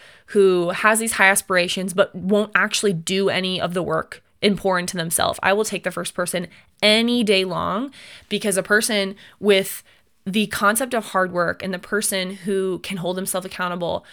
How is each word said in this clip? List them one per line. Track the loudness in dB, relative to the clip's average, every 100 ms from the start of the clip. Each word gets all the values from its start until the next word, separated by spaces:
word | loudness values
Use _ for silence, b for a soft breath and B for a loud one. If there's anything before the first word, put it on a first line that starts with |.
| B B _
who | 4 6 6 0
has | 2 2 2
these | 0
high | 4 4
aspirations | 4 2 0 0 -2 -2
but | 0 0
won't | 0 0 0 2
actually | 2 2 0 0
do | 0 -2 0 2
any | 0 -2 -4
of | -4
the | -4
work | -2 -4 -4 -14 _ _
and | 0 0
pour | 0 0
into | -2 -6
themselves. | -4 0 0 0
I | 0
will | 0
take | 0 -4 -6
the |
first | -6 -8
person | -6 -4 -6 -8 b b _
any | 2 4 2 2
day | 2 2 2
long, | -2 -4 -4 -6 B B B -8
because | -4 0 0
a |
person | 2 0 2 -2 -2 -8 B B
with | 4 4 2 -8 b b _ _ -4
the | -2 -2
concept | 2 2 2 -2
of | -4 -2
hard | -2 0
work | 0 -2 -4
and | -6
the | -8
person | -4 -4 -2 -4 -4
who | -6 -4 -2 -2 -4
can | -6 -6
hold | -4 -4
themselves | -4 -6 -8
accountable, | -6 -6 -4 -4 -4 B